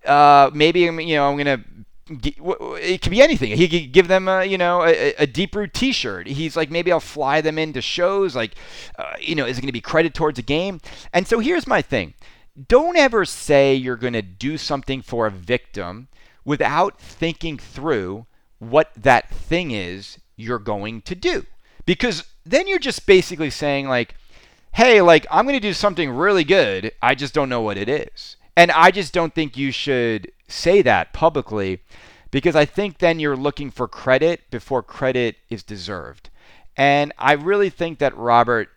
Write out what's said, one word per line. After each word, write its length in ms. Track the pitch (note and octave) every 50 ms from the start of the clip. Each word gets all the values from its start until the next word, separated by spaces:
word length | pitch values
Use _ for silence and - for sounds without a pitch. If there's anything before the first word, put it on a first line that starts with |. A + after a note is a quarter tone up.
| -
Uh, 440 | - C#3+ D3 D3 D3 C#3+ C#3+ C#3 C3+ D3
maybe 340 | D3 D3+ E3 E3+ F3+ F3
I'm, 120 | E3+ E3 E3
you 140 | D#3+ E3+ D#3
know, 140 | D3 C#3+ C#3+
I'm 80 | C#3+
gonna 260 | D3 C#3+ C#3+ C3+ A#2+ - - - F#2 G#2 - - - - - D#3 B2+
gi-," 140 | A2+ D3 -
w-, 200 | - D3+ F3+ F#3
w-, 180 | - - - -
it 260 | F3 E3 F3 F#3 -
could 100 | - -
be 100 | F#3 -
anything. 300 | F#3+ - - - C3+ A2 G#2
He 100 | C#3 F3+
could 240 | E3 D#3+ F3 D#3 B2+
give 160 | B2+ F#3 F3+
them 220 | E3+ F#3 F#3+ F#3 F#3+
a, 160 | F#3+ F#3 F#3
you 120 | G3 F#3+
know, 240 | F#3 F3 F3 F3 F3
a, 100 | D#3+ E3
a, 240 | E3 D#2+ A#2 C#3+ - -
a 80 | D3+
Deep 260 | C#3 A2+ C#3+ G3 - -
Root 200 | G#3 G#3 - -
T-shirt. 520 | - A#3+ C4+ B3 - - A#2 G2 F2+ E2+
He's 300 | - C#3 C#3 D#3+ D#3 -
like, 160 | E3 D#3 C3+
"Maybe 200 | D#3+ E3+ E3+ F3+
I'll 100 | F3 D#3
fly 400 | - - - D3 C#3 C3+ C#3+ D#3
them 180 | D#3 D#3 D#3 D#3
into 220 | D#3 D#3 C#3+ C3
shows." 520 | A2+ - - - F3 F3+ G3 G3+ G3 F3+ B2
Like, 220 | B2+ A2+ G#2+ - - - - - - - - -
uh, 180 | - - - - -
you 160 | - D#3 E3
know, 100 | D3+ C3+
is 120 | A#2 B2+
it 40 | B2
gonna 120 | B2+ C#3 B2
be 80 | A#2
credit 320 | - - - D#3+ E3 E3 -
towards 260 | - D#3+ D3+ C#3 B2
a 20 |
game? 380 | A#2 - C#3+ D#3+ F3+ G3+ F#3+ D#3+ - - - - - - -
And 140 | G#3 G3
so 120 | - A#3 A3+
here's 280 | A3 C#4 F4+ E4+ -
my 140 | - A#3+ F3+
thing. 320 | C#3 - C#3 A2+ F2+ D2+ - - - - _ _ _ - _ C#3 C3+ _
Don't 260 | A#3 C4 D#4 F4 F4
ever 300 | E4+ C#4+ C4 A#3 G#3+ F3+
say 500 | - - - - - D3 C#3 C#3 C#3 C3+
you're 220 | C3+ B2+ B2+ B2
gonna 240 | A#2 B2 B2 A#2 A2+
do 360 | G2+ F#2 F2+ G2 A#2 C#3 D#3
something 440 | D#3 - - D3 C3+ B2+ - C3+ C3
for 260 | - - B2+ A#2 A2+
a 40 | G#2+
victim 760 | G2 F#2+ F2+ E2+ B2 - - - - G2+ F#2 F2 F#2 A2 B2+ _ - _ - _ _ _ -
without 540 | C3+ D3 C#3 - A2 C#3+ D#3+ F#3 G3+ - _
thinking 580 | - - - - E3+ C#3+ A2 - - E3 D3+
through 680 | B2 - - - - C3+ E3 C#3+ G#2+ F#2 F2+ G2 A2 A#2 _ _ _ _ _ _ _
what 300 | A2 A2+ B2 D3+ D#3+ - -
that 340 | A2+ G#2+ C#3+ B2 A#2 - -
thing 420 | - - - - D#3 F3 F3+ D3+
is 460 | A#2 G#2 F2+ F2 F2+ G2 G2+ - - - _ _ _
you're 200 | - G#2+ A2+ B2
going 440 | A2 G#2 A#2 G#2 G2+ G2 G#2+ A#2 A2
to 120 | _ - F#3
do. 320 | F3+ - F4+ - C#3+ - - - - _ _ _ - -
Because 380 | - F#3 - - B3 F#3 D3+ - - - _ _
then 200 | D#3+ G#3+ D4+ F#4+ G4
you're 100 | G4 F4+
just 260 | - C4+ - - -
basically 440 | - G3 F#3+ E3 - F3 D3 D#3+ C#3+
saying, 400 | - - D3+ D3 C#3 C#3 C#3 C3+
like, 260 | C3 A#2+ A#2 - - - - - - - - _ _ _ _ _
"Hey, 300 | - - A#3 B3+ A#3 G#3
like, 260 | F3+ E3+ E3 D#3 - -
I'm 160 | D3+ F3 A#3
gonna 140 | C4+ C#4+ C4
do 140 | G3+ G#3 E3
something 360 | - - G#3 F3+ D#3+ E3+ C#3
really 360 | A#2+ C3 E3+ G3+ G3+ F#3 D#3
good. 480 | C#3+ F#3+ F#3+ C#3+ G#2+ G2 F#2 F#2+ A2+ - -
I 120 | - A#2+ C3+
just 200 | B2+ C#3+ C#3 -
don't 160 | D#3 C#3 C3
know 100 | B2 A#2+
what 180 | A2+ G#2+ G2+
it 120 | F#2+ G#2 A2
is." 480 | A#2 G2 - - - - - - - _ _ _ _
And 160 | E3+ E3+ F3
I 180 | C#3+ D#3+ E3 F#3
just 220 | F#3 G3+ F3+ C#3
don't 240 | - F3+ E3 D#3 _
think 220 | D#3+ D#3 C#3 -
you 140 | B2+ C#3 C3+
should 600 | A#2+ - - C#3+ C3+ B2 A#2+ A#2 A2 G#2+ F2+ - _ _ _
say 340 | _ - - - E3+ F#3+ G3+
that 300 | E3+ B2+ G#2+ F2+ E2 -
publicly, 720 | - - D#3+ E3+ D#3 C#3+ C3 - G#2+ G#2 G2 F#2+ F#2+ F2+ _ _ - - - - - _ _ -
because 240 | - C3+ - F3 D3+
I 80 | D#3+ D3
think 360 | C#3+ - F#3 G#3 G3+ D#3 _
then 200 | F#3 E3+ E3 E3
you're 160 | D3+ D3 C#3
looking 340 | C3 C3+ C#3+ C#3+ - D3 C3
for 200 | - - B2 A2
credit 600 | - - - C3 C3 C3+ D3+ E3 E3+ - _ _
before 320 | - A#2 - - C3+ B2
credit 540 | A2 - - - C#3 C3 C3 B2+ A#2+ A2+ - _ _ _
is 120 | A#2 G2+
deserved. 680 | - - G#2+ G2 F2 F#2 G2+ F2+ C#2 - C#2 - - - - - _ - - - _ - _
And 340 | - C#3 C#3+ C#3+ D3 D3 C#3+ -
I 160 | - - C3+ D3+
really 360 | C#3+ D3 F3 G3+ G#3 G3+ F#3
think 300 | - - F3 E3 D#3 -
that 160 | D3 C3+ -
Robert 540 | - A2+ A#2+ A#2 A#2+ A#2 A#2 A#2+ A2+ G2+ - _